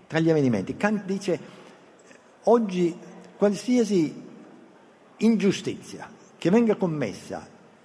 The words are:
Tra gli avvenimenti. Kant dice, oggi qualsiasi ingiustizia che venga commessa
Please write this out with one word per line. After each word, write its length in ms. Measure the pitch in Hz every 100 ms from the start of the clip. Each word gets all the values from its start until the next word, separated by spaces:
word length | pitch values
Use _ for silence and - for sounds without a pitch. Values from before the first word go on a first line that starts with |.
| -
Tra 120 | 160
gli 100 | 165
avvenimenti. 480 | 156 135 104 92 -
Kant 260 | 202 208
dice, 360 | 196 196 190 151 - - - - - - - - _ _
oggi 540 | 196 240 208 180 170 - - - - -
qualsiasi 880 | 208 196 - 247 208 190 143 - - - - - - - - _ _ -
ingiustizia 920 | 220 214 190 - 127 92 - 92 - - - -
che 120 | 170
venga 260 | 226 226 202
commessa 720 | 180 151 110 85 - 85 - - - _